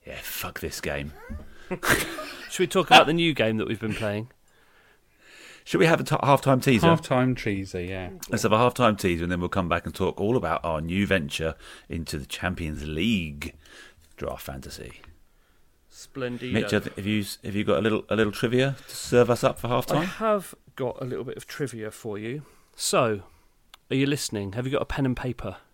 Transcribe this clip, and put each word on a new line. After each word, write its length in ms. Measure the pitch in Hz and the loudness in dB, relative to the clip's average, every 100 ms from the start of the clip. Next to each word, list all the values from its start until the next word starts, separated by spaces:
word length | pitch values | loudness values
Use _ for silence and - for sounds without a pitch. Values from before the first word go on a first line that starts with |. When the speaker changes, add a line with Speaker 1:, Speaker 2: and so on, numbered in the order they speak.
| - | -14
Speaker 1:
Yeah, 120 | 67 | -14
fuck 380 | - - 90 - | -10 -8 -8 -8
this 220 | 80 - | -8 -6
game. 320 | 82 73 71 73 - - - - - | -4 -4 -6 -10 -14 -12 -14 -18 -10
<laughs> 140 | 185 - - - - 622 - - | -4 0 0 0 -8 -12 -14 -12
Speaker 2:
Should 100 | - | -2
we 40 | 180 | 2
talk 200 | 190 160 | 2 8
about 180 | - 131 | 8 8
the 60 | |
new 200 | 165 170 | 4 2
game 240 | 139 110 110 | 2 2 2
that 100 | - | -2
we've 120 | 110 | -2
been 120 | 110 101 | -4 -4
playing? 340 | 107 104 117 _ _ _ _ _ _ _ _ _ - - - - - | -2 -4 -6 _ _ _ _ _ _ _ _ _ -20 -20 -20 -20 -4
Speaker 1:
Should 140 | 170 | 4
we 80 | 165 | 6
have 120 | 160 | 4
a 40 | |
t-, 120 | 131 - | 2 0
half-time 380 | 131 139 - 131 | 4 4 6 4
teaser? 260 | 139 120 165 | 6 6 6
Speaker 3:
Half-time 480 | 160 - 131 127 123 | 4 4 2 2 0
teaser, 460 | 110 98 98 92 | -2 -4 -4 -6
yeah. 300 | 90 95 90 92 - | -6 -6 -8 -12 -6
Speaker 1:
Let's 140 | 107 | 0
have 100 | 107 | 4
a 40 | 107 | 4
half-time 380 | 123 - 120 104 | 4 4 2 4
teaser, 280 | 98 85 | 2 0
and 80 | 85 | 0
then 100 | 90 | 0
we'll 80 | 87 | 0
come 180 | - 87 | -2 0
back 180 | 85 - | 0 -2
and 80 | |
talk 280 | - 92 - | -2 -2 0
all 160 | 101 123 | 0 0
about 260 | 87 82 | 0 -2
our 160 | 85 80 | -2 -4
new 260 | 82 92 101 | -2 0 2
venture 500 | 95 71 - 80 80 - - - | 2 0 -4 -4 -6 -16 -20 -10
into 280 | 82 76 78 | -8 -6 -8
the 80 | 65 | -8
Champions 600 | - 90 90 82 76 73 | -6 -4 -4 -6 -6 -6
League 680 | 76 104 110 80 71 - - - - - - _ - | -2 2 0 -2 -8 -12 -14 -20 -20 -20 -20 _ -10
draft 280 | 69 65 | -8 -8
fantasy. 580 | - 67 67 - 58 - - - _ _ _ _ _ _ _ | -10 -12 -12 -14 -14 -18 -20 -20 _ _ _ _ _ _ _
Speaker 2:
Splendido. 640 | - - - 123 123 127 | -20 -16 -8 -6 -6 -2
Speaker 1:
Mitch, 180 | 113 107 | -2 0
have 140 | 104 98 - | 0 -2 -6
have 100 | 98 | -2
you 160 | 107 | 0
s-, 180 | 98 - | -2 -8
have 120 | - 101 | -6 -2
you 80 | |
got 160 | 101 80 | 2 2
a 20 | |
little, 240 | 107 107 - | 4 0 0
a 60 | 107 | 2
little 160 | 110 | 2
trivia 440 | 101 117 123 135 135 - | 2 0 2 2 -2 -10
to 80 | - | -14
serve 340 | - 123 117 | 2 4 6
us 140 | 120 | 4
up 160 | 131 - | 2 0
for 80 | 120 | -2
half-time? 300 | 123 - 143 | -2 0 0
Speaker 2:
I 80 | 180 | 0
have 480 | - 220 208 165 - - - | -2 0 0 -2 -18 -20 -6
got 260 | 127 - | -4 -4
a 40 | 131 | -6
little 200 | 123 127 | -6 -6
bit 100 | - | -10
of 120 | - | -12
trivia 420 | - 139 117 107 | -6 -6 -6 -10
for 260 | - 117 104 | -10 -8 -6
you. 260 | 110 143 - - _ - | -6 -8 -10 -20 _ -8
So, 480 | - 190 123 104 - - _ _ _ - _ | 0 4 4 2 -6 -20 _ _ _ -20 _
are 40 | 131 | 0
you 100 | 139 | 2
listening? 480 | 143 - 110 101 | 0 -2 -4 -4
Have 120 | 104 127 | -4 -2
you 60 | |
got 100 | 139 | -2
a 20 | - | -2
pen 200 | - 135 | -2 0
and 120 | 123 | 0
paper? 400 | 127 120 107 95 _ | -4 -6 -8 -10 _